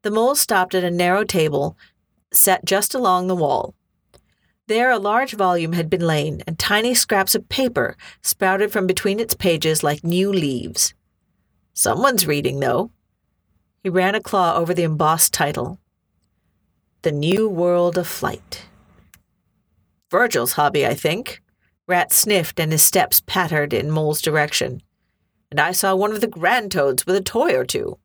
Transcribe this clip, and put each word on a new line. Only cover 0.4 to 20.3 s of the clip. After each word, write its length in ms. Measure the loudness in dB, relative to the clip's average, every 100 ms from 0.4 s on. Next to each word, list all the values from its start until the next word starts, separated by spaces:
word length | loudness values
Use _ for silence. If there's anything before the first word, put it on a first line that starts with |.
| 0 0 2
at 100 | 0
a 60 | 0
narrow 340 | 0 2 2
table, 540 | 0 0 0 0 -4 -8 -20 _ _ _ _
set 340 | 0 2 2
just 300 | 2 0 0
along 320 | 0 2 2 2
the 80 |
wall. 400 | 0 0 0 -4 -12 _ _ _ _ _ _ _ _ -2
There 240 | 2 2
a 80 | 2
large 340 | 2 0 0
volume 400 | 0 2 2 0
had 160 | -2 0
been 180 | 0 2
lain, 360 | 0 -2 -6 -8
and 120 | -6
tiny 360 | 0 0 2
scraps 400 | 0 2 0 2
of 140 | -2 -4
paper 480 | -2 -2 0 -4 -6 -20 -10
sprouted 480 | -6 0 0 2 0
from 160 | 0 0
between 320 | 0 -2 -2
its 160 | -4
pages 480 | 0 0 2 0 0
like 220 | 0 -2
new 260 | 0 0 2
leaves. 640 | 0 0 -4 -6 -2 -2 _ _ _ _ _ _ _ _ -2
"Someone's 500 | 0 2 2 2 0
reading, 340 | 0 -2 -2
though." 320 | -2 -2 -4 _ _ _ _ _ _ _ _ _
He 60 | -2
ran 260 | 0 2
a 60 | 0
claw 340 | -2 0 2
over 180 | 0 0
the 120 | 0
embossed 480 | 0 2 2 2 0
title. 480 | 2 -2 -2 -6 -10 _ _ _ _ _ _ _ _ _ _ _ _
"The 80 | -4
New 380 | -2 0 0 0
World 500 | 0 2 2 2 0
of 80 | -4
Flight." 600 | -4 -6 -6 -14 -18 -18 _ _ _ _ _ _ _ _ _ _ _ _ _ _
"Virgil's 440 | 0 2